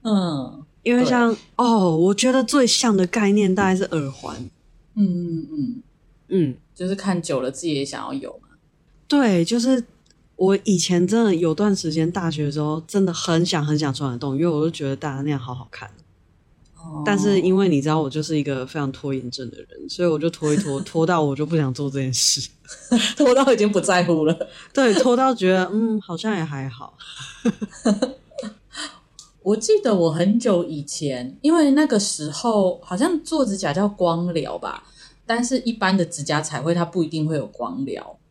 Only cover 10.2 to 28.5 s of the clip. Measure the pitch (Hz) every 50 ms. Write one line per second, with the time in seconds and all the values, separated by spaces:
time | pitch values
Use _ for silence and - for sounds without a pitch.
10.2 | _ _ _ _ 180 185 196 202 - - 202 175 - - 180 175 180 175 202 233
11.2 | 233 208 185 165 180 165 156 - 208 208 196 190 - 165 156 165 160 165 175 202
12.2 | 180 165 156 151 151 143 143 151 151 151 151 160 160 - - 202 196 185 165 -
13.2 | - - 170 165 170 180 - 165 147 147 151 151 156 143 131 - 143 135 123 120
14.2 | 131 143 131 139 160 175 165 147 151 165 165 - 151 139 135 135 - 156 131 135
15.2 | 139 151 147 135 120 123 123 131 131 - - - - - - - - _ _ _
16.2 | _ _ _ _ _ _ _ _ _ _ _ - 165 165 156 151 151 165 202 202
17.2 | 190 208 196 185 165 185 185 190 196 185 165 139 135 151 156 160 156 139 127 156
18.2 | 151 151 160 151 143 143 139 135 127 131 - 160 143 135 131 - - 143 139 131
19.2 | 120 120 123 - 131 117 - - - - - - - - - - 180 175 156 147
20.2 | 147 170 165 - - 151 151 147 - 151 139 135 - - - 165 160 165 180 170
21.2 | 156 143 139 131 151 147 165 160 147 131 127 123 143 139 135 139 135 131 127 -
22.2 | - - - 139 127 - _ _ _ - - - - - 240 233 - - - -
23.2 | 302 277 247 262 269 269 254 - 208 208 202 190 170 - 190 180 180 170 175 160
24.2 | 151 151 170 165 - - - - - - _ - 269 240 202 190 262 262 240 240
25.2 | 262 262 262 - 185 185 185 185 185 - 196 214 226 226 220 214 196 - 170 165
26.2 | - 220 214 190 160 151 143 139 135 135 120 123 139 - _ _ - - - -
27.2 | - - - - - 247 202 - 220 202 - - - 226 202 202 - 254 - -
28.2 | _ _ - - 247 214